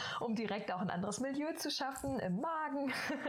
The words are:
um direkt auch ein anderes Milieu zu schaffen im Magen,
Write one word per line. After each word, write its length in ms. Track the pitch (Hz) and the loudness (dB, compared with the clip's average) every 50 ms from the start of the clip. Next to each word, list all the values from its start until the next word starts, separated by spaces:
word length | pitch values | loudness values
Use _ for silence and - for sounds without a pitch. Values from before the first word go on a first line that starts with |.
| - - - - | -2 -2 -2 -2
um 160 | - 240 220 | 0 0 0
direkt 380 | 233 220 202 196 202 196 - 185 | 2 2 2 0 0 0 -2 0
auch 80 | 180 | 0
ein 100 | 180 175 | 0 2
anderes 300 | - 175 202 208 202 214 | 2 2 0 0 0 0
Milieu 320 | 254 277 269 285 294 311 320 | 0 0 0 0 0 0 0
zu 160 | 320 - 294 | -2 -2 -2
schaffen 480 | 285 - 285 262 269 - - 277 269 - | -2 0 -2 -2 -2 -2 -2 -2 0 0
im 220 | - 180 175 202 | 2 2 2 2
Magen, 520 | 302 330 330 311 311 285 269 285 285 262 247 - - - 311 277 - | 2 0 0 0 0 0 0 2 2 2 0 0 0 0 0 0 0